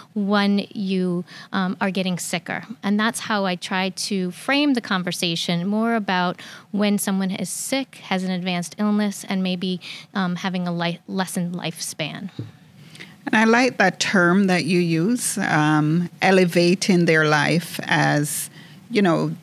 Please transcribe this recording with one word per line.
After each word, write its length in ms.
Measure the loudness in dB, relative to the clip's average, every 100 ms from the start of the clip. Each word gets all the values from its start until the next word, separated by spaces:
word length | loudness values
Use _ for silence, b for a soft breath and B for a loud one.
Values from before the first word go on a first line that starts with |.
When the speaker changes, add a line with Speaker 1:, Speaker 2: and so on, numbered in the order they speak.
| B
Speaker 1:
when 540 | -4 0 2 2 0 -2
you, 500 | -6 -2 0 0 -2 -6 B B
um, 240 | -4 -2 -2
are 100 | -2
getting 280 | -2 -2 -4
sicker. 460 | -4 -6 -6 -10 -10 -6
And 180 | -2 0
that's 200 | 0 -2
how 260 | -4 -2 0
I 100 | -4
try 320 | -4 -2 -2
to 420 | -4 -4 -2 -4
frame 440 | -6 -2 2 2
the 80 | 0
conversation, 840 | 0 -2 -2 -4 -2 -2 -2 -2 0
more 280 | 0 0
about 460 | 0 0 0 0 -4 B B B
when 280 | -2 0 0
someone 320 | 0 -2 -2
is 180 | -4 -8
sick, 480 | -8 -4 -4 -6 -10
has 200 | -4 -4
an 60 | -2
advanced 440 | -4 -2 -4 -4 -2
illness, 460 | 0 2 0 -4
and 180 | -6 -2
maybe, 380 | -2 -2 -4 -6 B B B
um, 240 | -4 -2 -2
having 320 | -4 -4 -4
a 40 |
li-, 260 | -2 -4 -6 -8
lessened 460 | -6 -4 -4 -4
lifespan. 760 | -4 -8 -8 -10 -8 -8 -8 -12 -12 B B B B B B B B 0
Speaker 2:
And 100 | 4
I 80 |
like 340 | 6 6 4 4
that 220 | 2 2
term 480 | 0 4 6 6 4
that 180 | 2 2
you 120 | 2
use, 580 | 2 2 2 0 -2 -2
um, 720 | 0 2 4 4 4 2 -2 0
elevating 840 | 4 4 4 4 4 2 2 4 4
their 200 | 4 4
life 540 | 2 2 0 -2 -8
as, 640 | -2 2 2 2 0 -6 -10 B B B -4
you 100 | 0
know, 340 | 2 2 -2 -6